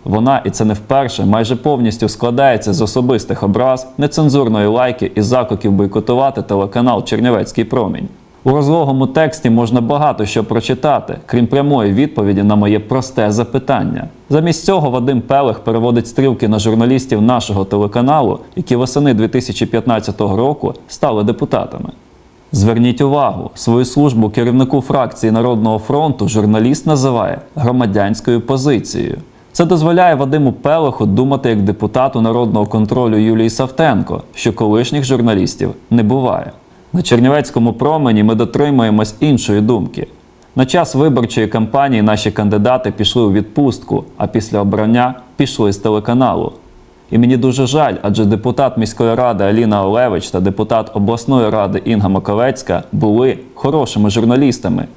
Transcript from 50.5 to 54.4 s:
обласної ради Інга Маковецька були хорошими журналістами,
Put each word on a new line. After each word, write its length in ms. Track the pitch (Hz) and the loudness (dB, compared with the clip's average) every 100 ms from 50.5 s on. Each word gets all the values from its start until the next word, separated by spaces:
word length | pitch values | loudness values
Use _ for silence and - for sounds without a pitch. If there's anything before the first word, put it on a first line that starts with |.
| 98 107 113 110 | -2 -2 -2 -2
обласної 560 | 107 101 113 - 131 110 | -2 -2 -2 0 0 2
ради 320 | 110 98 101 | 0 0 -2
Інга 240 | - 113 98 | -2 0 0
Маковецька 720 | 98 101 104 123 127 - 87 - | 0 0 0 0 -2 -4 -4 -4
були 460 | 104 107 107 131 101 - | -2 0 2 2 -2 -8
хорошими 560 | - 135 151 123 - 104 | -6 -2 0 -2 0 0
журналістами, 760 | 107 110 123 | 2 2 2